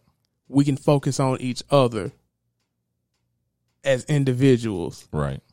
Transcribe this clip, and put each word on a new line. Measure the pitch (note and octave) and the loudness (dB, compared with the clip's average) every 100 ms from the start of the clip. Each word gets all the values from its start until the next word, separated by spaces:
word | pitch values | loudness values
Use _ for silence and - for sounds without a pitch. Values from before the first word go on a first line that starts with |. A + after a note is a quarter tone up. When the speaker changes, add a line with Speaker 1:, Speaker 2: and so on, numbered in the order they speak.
| _ _ _ _ - | _ _ _ _ -4
Speaker 1:
We | C3+ C#3+ | 0 0
can | C3+ | 0
focus | - C#3+ D3 C3 | 0 0 0 -2
on | C3 C3 | -2 -4
each | B2+ A#2+ - | -6 -8 0
other | C#3+ B2 A2 C3+ - _ _ _ _ _ _ _ _ _ _ _ _ _ _ _ _ | 2 2 0 -8 -10 _ _ _ _ _ _ _ _ _ _ _ _ _ _ _ _
as | C#3 B2+ - | -2 -2 0
individuals | D3 C3+ B2 C#3 A#2+ A#2 F#2 D#2+ - - | 0 0 2 4 4 2 -4 -6 -10 -10
Speaker 2:
Right. | D2+ C#2+ C#2 _ | -6 -4 -6 _